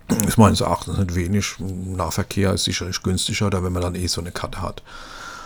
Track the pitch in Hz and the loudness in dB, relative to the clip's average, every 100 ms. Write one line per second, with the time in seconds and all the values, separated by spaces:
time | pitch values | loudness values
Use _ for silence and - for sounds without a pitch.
0 | - - 104 - 101 90 - 87 - 85 | -4 2 4 8 8 6 2 0 -2 -2
1 | 95 87 87 101 - - 90 92 92 92 | 0 0 0 0 -2 -6 -8 -6 -6 -4
2 | 82 - 92 - 95 98 101 95 90 92 | -2 -2 -2 2 2 2 0 -2 -4 -2
3 | 95 92 - 113 104 95 90 90 90 87 | 0 0 0 0 0 2 0 0 -2 -2
4 | 90 - 85 - - 98 - - - - | -2 -2 -4 -6 -6 -6 -6 -8 -14 -18
5 | - - - - | -16 -14 -14 -14